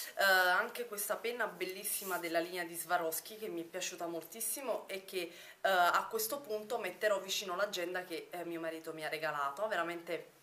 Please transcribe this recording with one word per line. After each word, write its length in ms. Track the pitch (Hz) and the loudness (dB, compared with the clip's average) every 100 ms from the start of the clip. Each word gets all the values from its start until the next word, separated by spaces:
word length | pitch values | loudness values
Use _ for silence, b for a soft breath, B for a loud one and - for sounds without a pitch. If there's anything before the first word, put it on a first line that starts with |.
| B - | B 4
eh, 60 | |
anche 640 | 196 185 180 185 233 - 233 | 6 8 8 6 2 -2 -6
questa 300 | 202 - 202 | -4 -2 -2
penna 320 | 226 240 208 | -2 -2 -2
bellissima 720 | 180 185 190 208 - 196 175 | -2 -4 -4 -4 -2 -2 -2
della 200 | 170 170 | 0 0
linea 240 | 170 180 | 0 -2
di 120 | 170 170 | -4 -6
Swarovski 640 | 165 175 165 160 - 214 | 0 2 2 -2 -6 -10
che 100 | 214 | -6
mi 140 | 170 | -6
è 20 | |
piaciuta 420 | 165 185 180 170 170 | -6 -4 -4 -4 -4
moltissimo 840 | 170 160 226 220 285 262 196 - | -4 -6 -6 -4 -4 -2 -2 -2
e 160 | 196 | -8
che, 140 | 190 185 | -6 -6
eh, 120 | 170 B B B | -6 B B B
a 440 | 196 185 175 170 - | 4 8 8 6 2
questo 340 | 220 220 - | -2 -2 -4
punto 360 | 208 214 214 254 | -4 -6 -2 -2
metterò 420 | 185 180 214 196 | -2 2 4 4
vicino 360 | 190 190 196 180 | 2 -2 -2 0
l'agenda 480 | 202 185 175 180 | 0 0 -2 -2
che, 240 | 175 165 - | -4 -6 -6
eh, 160 | 175 170 | -8 -6
mio 140 | 170 | -4
marito 340 | 165 165 160 | -4 -6 -6
mi 100 | 156 | -6
ha 60 | 151 | -4
regalato, 580 | 156 156 147 139 143 220 | -2 0 0 0 0 0
veramente, 680 | 185 170 170 170 160 - - | 0 0 -2 -4 -6 -6 -18